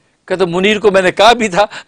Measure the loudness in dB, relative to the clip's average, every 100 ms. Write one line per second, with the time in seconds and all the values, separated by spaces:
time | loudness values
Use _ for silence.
0 | _ _ -8 -4 -2 -2 -2 0 0 2
1 | 0 2 2 2 -2 -2 -2 -4